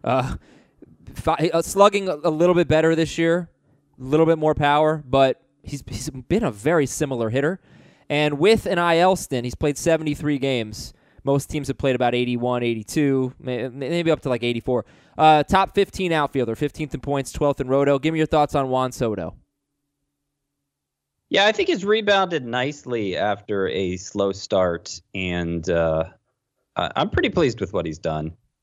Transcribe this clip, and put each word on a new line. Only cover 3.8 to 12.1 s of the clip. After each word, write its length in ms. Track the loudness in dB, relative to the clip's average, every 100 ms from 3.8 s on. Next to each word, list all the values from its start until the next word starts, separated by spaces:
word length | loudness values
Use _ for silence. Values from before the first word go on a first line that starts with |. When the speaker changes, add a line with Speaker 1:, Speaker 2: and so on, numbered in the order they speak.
| _ _
Speaker 1:
a 40 |
little 220 | 0 4 4
bit 120 | 4
more 180 | 2 2
power, 460 | 2 4 2 0 0
but 340 | 2 4 2 _ _
he's, 200 | -14 -14 -10
he's 220 | -10 -10
been 340 | -12 -4 -2
a 80 | -2
very 340 | -2 0 2 0
similar 440 | -2 -4 -2 -2
hitter. 320 | 0 0 -4 _ -20 -20 _ _
And 280 | 0 0 2
with 280 | 4 4 2
an 140 | 0
I 180 | 2 4
L 180 | 4 2
stint, 300 | -2 -4 -4
he's 100 | -4
played 220 | -4 -2
seventy-three 640 | 0 0 0 -4 -4 -2
games. 540 | -2 -2 -4 -10 -16 -20 _ _
Most 260 | 0 0 0
teams 180 | -8 -6
have 80 | -2
played 160 | 0 2
about 180 | 2